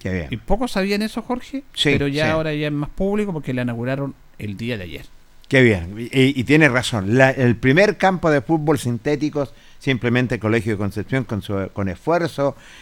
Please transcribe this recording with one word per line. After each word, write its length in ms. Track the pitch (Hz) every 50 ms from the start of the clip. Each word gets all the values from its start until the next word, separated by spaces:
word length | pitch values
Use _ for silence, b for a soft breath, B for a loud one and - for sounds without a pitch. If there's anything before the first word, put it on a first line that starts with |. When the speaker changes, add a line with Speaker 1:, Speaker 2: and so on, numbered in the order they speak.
Speaker 1:
Qué 100 | - 95
bien. 160 | 92 90 82 -
Speaker 2:
Y 60 | 123
pocos 340 | 110 - - 190 233 262 247
sabían 300 | - 196 190 196 202 208 214
eso, 180 | 220 - 233
Jorge, 380 | 214 - 247 247 - - - 269 - - -
Speaker 1:
Sí, 180 | - - 147
Speaker 2:
pero 160 | 139 139 139 143
ya 160 | 139 147 156
Speaker 1:
sí. 60 | 156
Speaker 2:
ahora 220 | 160 160 156 160 151
ya 140 | 151 151
es 60 | 151 147
más 160 | 147 147 -
público 420 | - - 190 196 208 208 208 202
porque 220 | 170 151 - 151 127
la 80 | 127
inauguraron 520 | 120 120 117 113 120 127 135 135 139 139 127 _ - - - -
el 180 | 107 104 98
día 180 | 92 113 120 120
de 60 | 101 90
ayer. 220 | 85 73 69 - - - - - - - - -
Speaker 1:
Qué 140 | - 139 131
bien. 340 | 127 117 104 87 82 90 101 110 120 113
Y, 280 | - 135 131 135 139 131
y 40 | 110
tiene 220 | 110 143 156 156
razón. 480 | 135 120 123 - - 123 107 92 98 117
La, 140 | 131 131 131
el 260 | 131 135 127 120 110
primer 400 | - - 131 135 180 208 214 175
campo 340 | - 202 190 190 160 170 160
de 100 | 151 143
fútbol 380 | - - 165 160 147 160 151 -
sintéticos, 760 | - 120 120 113 - 147 151 - 151 147 - 147 139 - b b b b b
simplemente 580 | b - 139 131 104 120 120 120 123 127 110 127
el 60 | 98
Colegio 300 | 110 107 113 117 98 117
de 60 | 107 95
Concepción 460 | 104 98 - 107 92 - 131 135 120
con 180 | - 110 98 -
su, 260 | - 101 98 95 - -
con 140 | 104 98 95
esfuerzo, 680 | 90 - - 156 165 175 170 147 - - 139 139 135 B B B B B